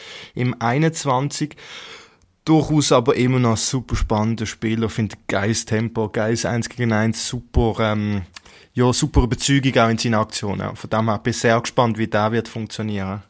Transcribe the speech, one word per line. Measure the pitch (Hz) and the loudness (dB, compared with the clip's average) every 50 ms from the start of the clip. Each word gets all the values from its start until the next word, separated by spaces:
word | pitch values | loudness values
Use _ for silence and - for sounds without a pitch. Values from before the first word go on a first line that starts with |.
| - - - - - - _ | -20 -20 -18 -18 -20 -12 _
im | - 123 127 - - | -2 -2 -2 -2 -2
einundzwanzig. | 113 117 127 147 160 160 160 - - 143 127 127 143 139 - - 151 147 - - - - - - - - - - - _ _ _ _ _ _ _ _ | -2 0 2 2 2 0 0 -2 -2 0 0 0 -2 -2 -4 -6 -6 -6 -8 -14 -20 -20 -18 -18 -18 -18 -20 -20 -20 _ _ _ _ _ _ _ _
Durchaus | 151 160 160 139 - 156 151 135 - | 2 4 4 4 4 2 2 4 4
aber | 147 127 117 139 - | 4 4 6 4 2
immer | 117 123 127 131 127 | 4 2 2 4 4
noch | 123 117 | 4 2
ein | 110 | 2
super | - - - - 127 117 - 120 | 2 0 -2 -4 -4 -4 -4 -2
spannender | - - - 113 107 107 113 117 107 110 | -2 0 0 2 2 2 0 0 -2 -4
Spieler, | - - - 117 110 113 113 113 104 | -8 -6 -4 -2 -2 0 0 0 -2
finde | - 120 107 98 - - _ | -2 -2 -2 -4 -4 -10 _
geiles | - - 98 101 110 113 - - | -4 -2 0 0 0 0 -2 -2
Tempo, | - 110 110 117 113 - 117 110 104 | -2 -2 -2 -2 -2 -2 -4 -4 -4
geiles | - 113 107 110 120 113 - | -2 -2 -2 0 0 -2 -2
Eins | 87 120 117 113 - | -2 -2 -2 -4 -6
gegen | - - 123 113 | -6 -2 0 0
Eins, | 110 107 110 113 110 - - - | 2 2 2 0 0 -2 -4 -6
super, | 131 120 - - - 127 120 110 98 - | -6 -8 -10 -2 0 2 2 2 0 0
ähm, | 110 107 107 107 104 104 104 98 90 - - - - - - - - _ | 0 0 0 -2 -2 -2 -2 -4 -6 -8 -14 -20 -20 -20 -20 -20 -20 _
ja, | _ 123 123 127 | _ 2 2 2
super | 120 - 160 - - 139 123 | 4 2 0 2 4 2 4
Überzeugung | 110 - - - - 139 139 131 135 120 | 4 0 -2 0 2 2 2 2 2 4
auch | 127 113 113 | 4 4 4
in | 117 110 | 2 0
seinen | - 120 113 | 0 0 2
Aktionen. | 107 107 - - - 107 101 95 98 98 101 107 | 0 0 -2 -4 -6 -6 -4 -4 -4 -6 -8 -8
Von | - - - | -10 -6 -2
dem | 113 110 113 113 | -2 0 0 0
her | 104 101 | -2 -2
bin | - 120 | -2 -4
ich | 113 - | -2 0
sehr | - 117 113 117 | 2 2 2 2
gespannt, | 117 - - 131 123 117 104 107 | 0 0 0 2 2 2 2 0
wie | 113 | -2
der | 107 - 104 107 110 | 0 0 0 0 2
wird | 117 113 110 - | 0 -2 -4 -4
funktionieren. | - 117 107 104 - - 107 107 104 98 95 95 98 104 - _ | -8 -10 -10 -8 -8 -8 -6 -6 -4 -4 -4 -6 -8 -8 -12 _